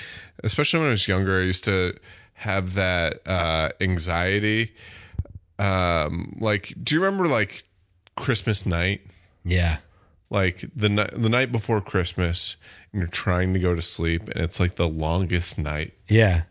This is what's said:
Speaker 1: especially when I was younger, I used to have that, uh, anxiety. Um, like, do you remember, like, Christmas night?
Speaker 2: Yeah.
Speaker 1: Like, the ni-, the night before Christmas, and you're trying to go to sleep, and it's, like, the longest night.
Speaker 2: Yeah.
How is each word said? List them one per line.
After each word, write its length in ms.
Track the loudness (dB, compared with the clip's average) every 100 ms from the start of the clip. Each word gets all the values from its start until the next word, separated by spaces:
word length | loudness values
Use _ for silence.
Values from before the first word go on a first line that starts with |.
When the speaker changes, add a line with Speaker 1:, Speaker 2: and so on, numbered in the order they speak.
| -16 -16 -20 -6
Speaker 1:
especially 360 | -2 0 2 2
when 80 | 2
I 40 |
was 140 | 2 2
younger, 320 | 2 2 2
I 40 |
used 220 | 2 0 2
to 300 | 0 0 -4 -14 -20 -20 -10
have 400 | -4 -2 -2 0
that, 520 | 0 2 0 -2 -4
uh, 440 | 0 0 0 0 -2
anxiety. 920 | -2 0 0 -2 0 0 0 0 -2 -6 -20 -20 -16 -10 -10 -10 _ -4
Um, 760 | 0 2 2 2 0 -4 -8 -4
like, 340 | -2 -2 -4 -6
do 140 | 0 2
you 80 |
remember, 240 | 2 2 2
like, 360 | 2 0 -4 -18 _ _ _ _ -8
Christmas 500 | -2 0 2 0 0
night? 360 | 0 0 -2 -8 -20 _ _
Speaker 2:
Yeah. 360 | 0 2 2 0 -6 _ _ _ -6
Speaker 1:
Like, 340 | 0 0 -2 -10
the 140 | -2 0
ni-, 200 | 2 -2
the 180 | 0 2
night 220 | 2 0
before 300 | -2 0 -2
Christmas, 720 | 0 0 0 0 0 0 -4 -8 -18 -20 -10
and 80 | -4
you're 80 | -4
trying 440 | -2 0 2 2
to 60 | 2
go 160 | 2 0
to 60 |
sleep, 480 | -2 -2 0 0 -2
and 80 | -4
it's, 200 | -2 2
like, 140 | 0 2
the 120 | -2
longest 680 | 0 0 0 0 0 -2 -4
night. 360 | -4 -4 -8 -10 2
Speaker 2:
Yeah. 360 | 4 6 4 0